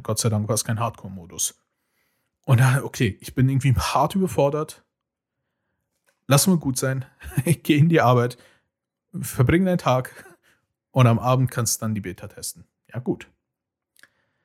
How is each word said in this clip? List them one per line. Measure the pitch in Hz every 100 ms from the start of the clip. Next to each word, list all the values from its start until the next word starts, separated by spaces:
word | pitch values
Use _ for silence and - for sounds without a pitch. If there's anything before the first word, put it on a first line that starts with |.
Gott | - 107
sei | 117
Dank | 107 107
war | 107
es | -
kein | 107
Hardcore-Modus. | 117 - 98 95 87 85 - - _ _ _ _ _ _ _ _ -
Und | 123
dann, | 131 131
okay, | 113 - 117 -
ich | - -
bin | 131
irgendwie | 135 139 120
hart | - 135 151 196
überfordert. | 185 - 139 151 156 - _ _ _ _ _ _ _ _ _ _ _ _ _ _ -
Lass | 143 -
mal | 175
gut | 139 135
sein. | 135 131 - _ -
<laughs> | - 151
Ich | 147
geh | - 147
in | 165
die | 165
Arbeit, | 120 123 123 - _ _ _ _ _ _ _ -
verbring | 127 - 123 165 185
deinen | 180
Tag | 147 127 - - - - _ _ _ _ _
und | 131 123
am | 113
Abend | 123 131 127
kannst | - 113 -
du | 110
dann | 107
die |
Beta | 95 - 104
testen. | - - - - _ _
Ja, | 123
gut. | 123 175 - _ _ _ _ _ _ _ _ _ _ _